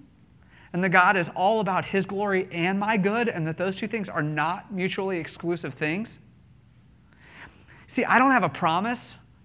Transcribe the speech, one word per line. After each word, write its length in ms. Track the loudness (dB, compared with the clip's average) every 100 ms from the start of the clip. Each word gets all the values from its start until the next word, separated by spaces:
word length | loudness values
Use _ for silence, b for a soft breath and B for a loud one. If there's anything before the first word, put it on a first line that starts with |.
| -20 _ -20 -20 b b b
and 100 | -2
that 60 | 4
God 260 | 6 6 4
is 140 | 0
all 320 | 0 2 2
about 240 | 2 0 0
his 200 | -2 -2
glory 440 | -2 0 0 -2
and 260 | -2 0 0
my 200 | 0 2
good, 320 | 2 2 0
and 180 | -2 -4
that 80 | -2
those 220 | -2 -2
two 100 | -4
things 220 | -4 -4
are 120 | -4
not 520 | -2 -2 -2 -4 -6
mutually 440 | -4 -2 -2 -4 -4
exclusive 560 | -6 -6 -4 -4 -6
things. 460 | -4 -4 -4 -6 -12 -20 -20 -20 -20 -20 -20 -20 -20 _ B B B B B B B B
See, 160 | -2
I 160 | 4 4
don't 120 | 6
have 120 | 4
a 60 | 2
promise 680 | 0 0 0 -2 -4 -8 -12 -20 -16